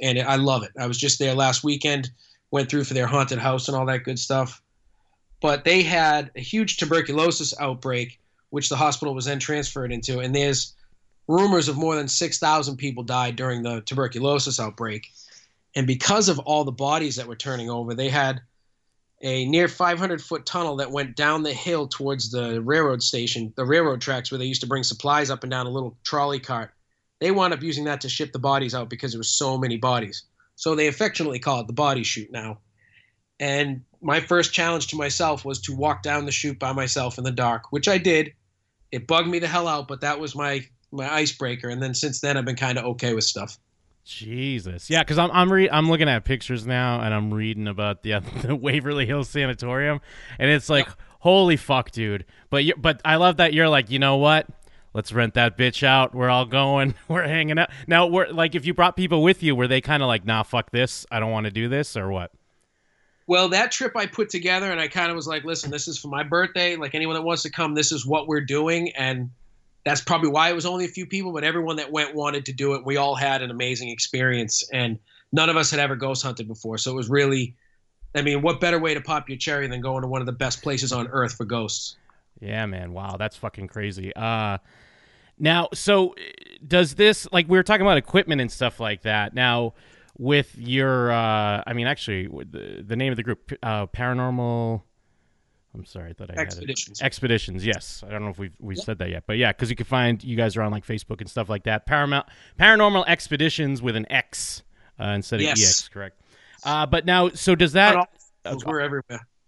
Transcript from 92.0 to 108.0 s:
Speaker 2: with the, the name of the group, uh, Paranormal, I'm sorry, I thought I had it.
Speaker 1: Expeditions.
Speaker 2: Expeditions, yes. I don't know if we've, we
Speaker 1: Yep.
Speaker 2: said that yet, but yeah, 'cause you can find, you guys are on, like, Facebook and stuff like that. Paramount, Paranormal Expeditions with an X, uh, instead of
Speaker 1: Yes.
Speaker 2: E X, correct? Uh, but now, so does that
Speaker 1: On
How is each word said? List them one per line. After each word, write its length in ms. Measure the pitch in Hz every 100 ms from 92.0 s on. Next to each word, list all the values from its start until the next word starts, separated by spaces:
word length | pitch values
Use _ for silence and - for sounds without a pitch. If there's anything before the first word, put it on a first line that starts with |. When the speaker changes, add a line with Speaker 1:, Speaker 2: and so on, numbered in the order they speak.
| - 98 92
Speaker 2:
with 240 | 69 -
the, 320 | - 50 50 98
the 80 |
name 180 | 117 135
of 40 | 120
the 80 |
group, 280 | 113 110 - -
uh, 220 | 120 107 98
Paranormal, 920 | - 123 127 127 123 120 117 113 110 - _ _ _ _ _ _ _ _
I'm 120 | - -
sorry, 240 | 95 85
I 20 |
thought 160 | 85 92
I 40 |
had 60 | 120
it. 40 | 151
Speaker 1:
Expeditions. 520 | 87 135 127 - -
Speaker 2:
Expeditions, 680 | 190 - 127 113 - 92 107
yes. 380 | 92 - - 98
I 40 |
don't 140 | 104
know 40 | 104
if 80 | 95
we've, 140 | 98 -
we 140 | 107 92
Speaker 1:
Yep. 80 |
Speaker 2:
said 140 | - 107
that 100 | 90
yet, 160 | 85 -
but 120 | 107
yeah, 120 | 120
'cause 160 | - 117
you 60 | 120
can 100 | 117
find, 360 | 131 120 117
you 140 | 127 117
guys 180 | 113 113
are 60 |
on, 80 | 107
like, 140 | 107 -
Facebook 340 | 110 - 92
and 80 | 92
stuff 180 | - 104
like 160 | 104
that. 220 | 113 107 -
Paramount, 400 | 147 143 139 - - - -
Paranormal 440 | 196 214 208 196 170
Expeditions 760 | 170 - 147 156 156 143 135
with 160 | 123 110
an 80 | 107
X, 500 | 131 - - - - - _ _ -
uh, 60 | 104
instead 300 | 101 - 113
of 40 |
Speaker 1:
Yes. 160 | 151 120
Speaker 2:
E 40 |
X, 240 | - - -
correct? 320 | 101 98 _ _ _ _ -
Uh, 220 | 143 151
but 220 | 151 165 170
now, 240 | 180 180
so 240 | - -
does 180 | 170 175
that 240 | 165 208
Speaker 1:
On 40 | 185